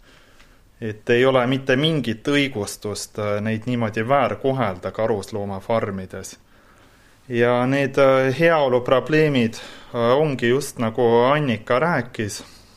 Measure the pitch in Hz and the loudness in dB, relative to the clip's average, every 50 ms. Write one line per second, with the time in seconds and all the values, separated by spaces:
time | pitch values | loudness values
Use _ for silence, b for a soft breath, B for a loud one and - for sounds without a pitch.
0 | b b b b b b b b b b b b b b _ - 120 107 107 - | b b b b b b b b b b b b b b _ -10 -10 -10 -10 -6
1 | - - 120 120 127 131 131 127 120 127 135 131 135 - 131 131 151 160 165 151 | 0 2 4 4 4 4 4 4 2 2 -2 -2 0 0 0 2 2 0 0 -2
2 | 120 113 104 - - 147 143 143 139 131 - 107 101 - - - - 107 98 - | -2 -4 -6 -4 -4 -2 0 0 0 -2 -4 -6 -8 -8 -10 -10 -8 -8 -8 -8
3 | - - - 110 104 104 104 104 104 110 110 110 107 123 123 120 117 107 104 113 | -10 -12 -8 -6 -4 -4 -4 -2 -2 -4 -4 -4 -4 -4 -2 -2 -2 -2 -2 -4
4 | 110 120 139 143 123 107 127 - - 135 131 135 117 101 92 90 - 95 - - | -2 0 2 2 2 0 -2 -2 -2 -2 0 0 -2 -2 -4 -6 -8 -8 -4 -2
5 | 110 117 113 98 92 - 110 101 101 101 95 95 95 - 113 113 110 101 95 95 | -2 -2 -2 -2 -4 -8 -8 -8 -6 -6 -8 -10 -4 -2 -2 -2 -2 -4 -8 -10
6 | 92 87 - 95 92 - - _ b b b b b b b b b b b b | -10 -12 -14 -14 -14 -16 -18 _ b b b b b b b b b b b b
7 | b b b b b - 123 117 120 120 123 123 123 131 139 139 139 135 139 143 | b b b b b -4 0 2 2 4 2 2 2 0 0 0 0 0 2 4
8 | 139 135 135 131 131 135 127 151 165 165 165 151 143 131 123 123 123 - 135 127 | 4 6 6 4 2 2 2 2 2 4 4 4 2 2 2 2 2 2 2 2
9 | 127 147 156 156 156 151 139 127 113 110 - - - - - - - - - 120 | 2 2 2 2 2 2 2 2 0 0 -2 -6 -16 -18 -18 -20 -16 -8 -4 0
10 | 117 117 127 147 160 151 135 117 120 120 127 139 143 - - - 117 113 113 131 | 2 2 4 2 2 0 -2 0 0 2 2 0 -2 -6 -6 -4 -4 -4 0 2
11 | 123 113 117 117 120 131 143 151 147 131 110 107 - - 123 127 156 170 170 131 | 2 4 4 4 4 4 2 2 0 -2 -2 -4 -2 0 0 0 2 0 0 -2
12 | 117 - - - 110 101 - - - b b b b b b | -4 -6 -6 -6 -6 -6 -8 -12 -16 b b b b b b